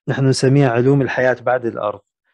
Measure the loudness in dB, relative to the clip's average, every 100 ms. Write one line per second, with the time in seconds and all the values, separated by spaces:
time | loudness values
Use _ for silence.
0 | -8 -2 0 2 2 4 2 2 2 0
1 | 0 -2 -2 -2 -2 -4 -4 -6 -8 -8
2 | _ _ _